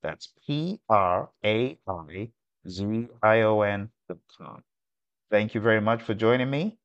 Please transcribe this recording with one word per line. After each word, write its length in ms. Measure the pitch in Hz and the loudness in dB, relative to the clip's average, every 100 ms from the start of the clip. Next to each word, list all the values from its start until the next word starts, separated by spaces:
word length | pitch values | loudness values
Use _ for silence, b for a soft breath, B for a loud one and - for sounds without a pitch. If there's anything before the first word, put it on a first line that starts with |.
That's 300 | - 78 - _ - | -12 -12 -18 _ -8
P 340 | 147 165 - _ | -6 -6 -8 _
R 420 | 107 92 90 - _ | 2 2 0 -4 _
A 340 | 104 110 127 160 - | -2 0 -2 -6 -10
I 420 | 90 76 90 110 _ _ _ - | -10 -10 -12 -12 _ _ _ -14
Z 400 | 92 101 110 120 - | -6 -4 -4 -6 0
I 200 | 107 113 | 4 6
O 180 | 110 107 | 4 4
N 300 | 104 101 104 _ _ | 2 -2 -6 _ _
dot 100 | 87 _ _ | -16 _ _
com. 240 | 76 - _ _ _ _ _ _ _ | -20 -20 _ _ _ _ _ _ _
Thank 240 | 104 107 | 0 0
you 60 | 117 | -2
very 200 | 107 110 | 2 2
much 220 | 107 117 | 2 -2
for 120 | 113 | -2
joining 340 | 107 110 123 127 | 0 2 2 0
me. 300 | 139 196 - | -2 -4 -8